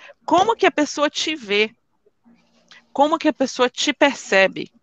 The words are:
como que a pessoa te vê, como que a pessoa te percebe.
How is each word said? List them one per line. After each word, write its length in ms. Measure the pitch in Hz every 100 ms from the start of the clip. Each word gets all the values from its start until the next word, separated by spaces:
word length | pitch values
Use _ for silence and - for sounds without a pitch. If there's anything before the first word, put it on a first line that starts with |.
| - - -
como 300 | 339 415 453
que 100 | 370
a 40 |
pessoa 380 | - 294 - 294
te 260 | - 330 311
vê, 380 | 208 202 220 - _ _ _ _ _ _ _ _ _ - _
como 260 | - 302 320
que 100 | 311
a 60 |
pessoa 360 | - 262 - 247
te 220 | - -
percebe. 800 | - 285 - - 196 190 151 - _